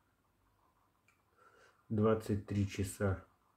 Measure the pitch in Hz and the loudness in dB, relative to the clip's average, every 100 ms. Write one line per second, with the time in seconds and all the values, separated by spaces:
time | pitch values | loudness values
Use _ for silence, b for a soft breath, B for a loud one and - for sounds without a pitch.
0 | _ _ _ _ _ _ _ _ _ _ | _ _ _ _ _ _ _ _ _ _
1 | _ _ _ _ b b b b - 104 | _ _ _ _ b b b b -4 2
2 | 110 107 - 101 - 101 101 - 98 - | 4 2 0 -4 -2 -2 -2 -2 -6 -2
3 | 101 92 - _ _ | -2 -2 -8 _ _